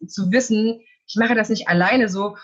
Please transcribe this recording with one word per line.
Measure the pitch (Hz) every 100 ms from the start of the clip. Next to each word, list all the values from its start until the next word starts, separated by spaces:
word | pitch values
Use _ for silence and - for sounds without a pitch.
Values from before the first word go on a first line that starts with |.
| 170
zu | 202 185
wissen. | 247 254 214 226 226 _ _ -
Ich | 214
mache | 233 226
das | 214
nicht | 208 -
alleine | 175 185 262 214
so, | 190 202 208